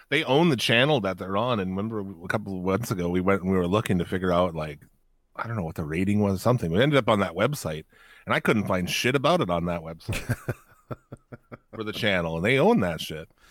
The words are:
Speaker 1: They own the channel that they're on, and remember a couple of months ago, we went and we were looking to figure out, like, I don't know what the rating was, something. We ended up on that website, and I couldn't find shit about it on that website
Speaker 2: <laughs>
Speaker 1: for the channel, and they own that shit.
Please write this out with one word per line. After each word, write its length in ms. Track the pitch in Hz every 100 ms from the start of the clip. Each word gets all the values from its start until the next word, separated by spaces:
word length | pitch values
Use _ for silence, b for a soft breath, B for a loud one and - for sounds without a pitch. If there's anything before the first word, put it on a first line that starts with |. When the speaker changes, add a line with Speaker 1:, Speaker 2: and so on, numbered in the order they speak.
| _
Speaker 1:
They 140 | 147
own 240 | 131 139 175
the 60 | 123
channel 440 | - 117 139 147
that 180 | 98 92
they're 180 | 95 98
on, 240 | 123 113
and 100 | 92 95
remember 240 | 110 110 98 85
a 40 | 92
couple 300 | 113 101 95
of 60 |
months 260 | 92 95 123
ago, 180 | 95 87
we 120 | 90
went 220 | 92 98
and 80 | 92
we 60 | 95
were 100 | 87
looking 320 | 104 - 92
to 60 |
figure 280 | 85 92 90
out, 220 | 87 90
like, 260 | 82 76 73 - _ _ _ _ -
I 100 | 113
don't 100 | 113
know 80 |
what 100 | 82 90
the 80 |
rating 360 | 76 80 95 104
was, 220 | 101 95
something. 280 | 113 123 85
We 100 | 87
ended 160 | 139 143
up 100 | 120
on 120 | 104
that 140 | 92
website, 500 | 85 117 147 82 78 - b b b -
and 80 |
I 60 | 135
couldn't 260 | - 110 95
find 220 | 92 87
shit 280 | - 123 135
about 240 | 143 175
it 100 | 104
on 140 | 85
that 160 | 87 85
website 540 | 80 82 - - - 117 - - _ _ - 127 _
Speaker 2:
<laughs> 640 | - _ 120 _ 117 _
Speaker 1:
for 80 | 107
the 100 | 107
channel, 440 | 98 107 95 82 82
and 80 |
they 140 | 98 135
own 220 | 180 233
that 200 | 87 80
shit. 280 | - 78 82 _ b